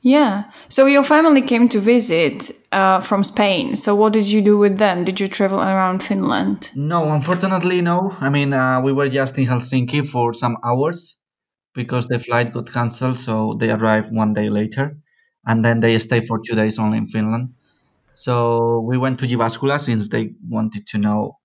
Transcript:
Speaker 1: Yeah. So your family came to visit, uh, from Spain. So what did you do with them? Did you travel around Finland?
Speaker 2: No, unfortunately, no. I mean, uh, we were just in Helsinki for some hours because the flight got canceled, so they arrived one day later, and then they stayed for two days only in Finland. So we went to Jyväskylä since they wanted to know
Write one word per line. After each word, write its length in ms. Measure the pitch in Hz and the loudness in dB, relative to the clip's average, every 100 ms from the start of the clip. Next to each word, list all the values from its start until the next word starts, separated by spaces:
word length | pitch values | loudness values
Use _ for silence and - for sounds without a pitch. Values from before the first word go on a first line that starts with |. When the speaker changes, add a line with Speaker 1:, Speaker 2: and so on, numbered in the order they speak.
Speaker 1:
Yeah. 420 | 247 285 269 196 202 - - | 4 4 4 0 -8 -16 -4
So 180 | - 269 | 2 4
your 180 | 277 | 4
family 360 | 277 277 320 277 | 4 4 6 4
came 260 | 254 233 240 | 4 2 4
to 100 | 220 | 4
visit, 720 | 202 240 226 165 151 131 - - _ | 4 2 2 0 0 -2 -12 -14 _
uh, 280 | 190 190 190 | 0 2 2
from 240 | - 196 | 0 -2
Spain. 520 | 196 - 208 185 - 208 | 0 0 0 0 -2 -2
So 180 | - | 0
what 180 | 208 214 | 2 4
did 140 | 214 202 | 4 2
you 160 | 214 | 2
do 160 | 202 208 | 4 4
with 200 | 208 196 | 4 4
them? 260 | 208 175 | 0 2
Did 160 | 175 185 | -2 -2
you 80 | 196 | -6
travel 320 | - 196 196 | -2 -2 0
around 420 | 190 190 185 185 | 0 0 0 -2
Finland? 680 | - 196 180 98 95 196 - | -4 -2 0 0 -2 -4 -8
Speaker 2:
No, 380 | 135 147 170 156 | -6 -2 0 0
unfortunately, 680 | 151 165 180 190 190 175 180 | 0 0 -2 0 0 0 0
no. 340 | 175 175 190 - | 2 0 -2 -4
I 80 | 139 | -2
mean, 240 | 143 143 | 0 0
uh, 280 | 135 131 127 | 0 2 2
we 120 | 131 | 0
were 160 | 135 139 | 0 0
just 300 | 135 131 131 | 0 -2 0
in 80 | 131 | 0
Helsinki 600 | 123 - 131 123 147 139 | 0 0 -2 0 -2 -2
for 260 | 127 117 | -2 -2
some 220 | 113 120 113 | 0 -4 -4
hours 520 | 120 127 151 175 - - _ _ _ _ _ | -2 0 -2 -4 -14 -20 _ _ _ _ _
because 320 | - 117 127 120 | -10 -4 -4 -2
the 100 | 123 | -4
flight 340 | 120 120 120 | 0 0 0
got 200 | 123 110 | -4 -6
canceled, 460 | 123 120 - 127 123 | -4 -4 -2 -4 -4
so 360 | - 110 110 107 | -4 -2 -2 -2
they 100 | 113 | -2
arrived 420 | 107 110 107 107 | 0 2 2 0
one 200 | 113 110 | -2 0
day 140 | 107 107 | 0 -2
later, 460 | 104 107 131 143 147 _ _ _ _ - | -2 -2 -4 -6 -6 _ _ _ _ -2
and 180 | 113 | 0
then 160 | 113 117 | 2 2
they 180 | 113 113 | 2 2
stayed 280 | 113 120 113 | 0 -2 -2
for 120 | 113 | -8
two 160 | - 110 | -4 -2
days 220 | 110 107 | 0 0
only 200 | 107 110 | -2 -2
in 80 | 110 | -4
Finland. 440 | 110 107 117 127 _ _ _ _ _ _ | -4 -4 -4 -6 _ _ _ _ _ _
So 680 | - - 120 117 117 117 117 | -12 -4 0 0 0 0 -2
we 180 | 113 127 | -2 -2
went 200 | 131 127 | -2 -2
to 60 | 131 | -2
Jyväskylä 520 | 120 117 - 139 143 | 0 -2 -2 -2 -2
since 280 | 143 113 104 | -2 -2 -2
they 260 | 113 113 - - | -4 -6 -10 -8
wanted 380 | 113 110 104 - | -4 -4 -6 -8
to 120 | 107 | -2
know 380 | 104 104 104 - | 0 -2 -4 -10